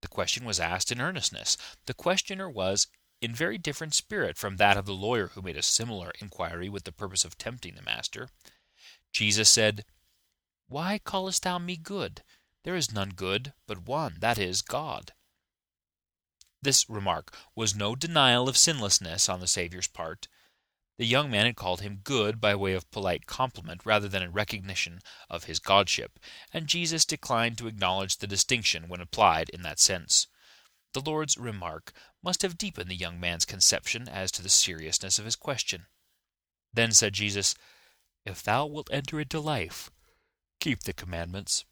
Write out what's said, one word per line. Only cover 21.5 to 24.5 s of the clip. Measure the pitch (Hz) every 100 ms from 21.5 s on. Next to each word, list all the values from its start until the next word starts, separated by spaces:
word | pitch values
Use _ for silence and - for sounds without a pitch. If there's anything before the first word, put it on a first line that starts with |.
| 117
called | 92 90
him | 101 101
good | 98 135 104 110
by | 107
way | 101 98
of | 92 -
polite | - 98 87
compliment | - - 131 - 87 87 107
rather | 107 101
than | 95
in | 90
recognition | 92 104